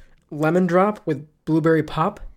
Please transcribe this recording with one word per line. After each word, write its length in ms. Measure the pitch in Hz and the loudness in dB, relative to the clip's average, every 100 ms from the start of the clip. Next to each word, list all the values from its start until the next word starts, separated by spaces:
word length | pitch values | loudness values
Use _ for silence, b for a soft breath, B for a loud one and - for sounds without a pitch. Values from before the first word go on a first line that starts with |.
| - _ _ | -20 _ _
Lemon 340 | 147 156 175 185 | -4 0 2 2
Drop 360 | 180 202 208 - | 2 2 -2 -6
with 220 | 139 151 _ - | -6 -8 _ -2
blueberry 380 | 160 160 160 | 0 4 2
pop. 360 | 151 - 170 - - | 0 -2 -4 -4 -14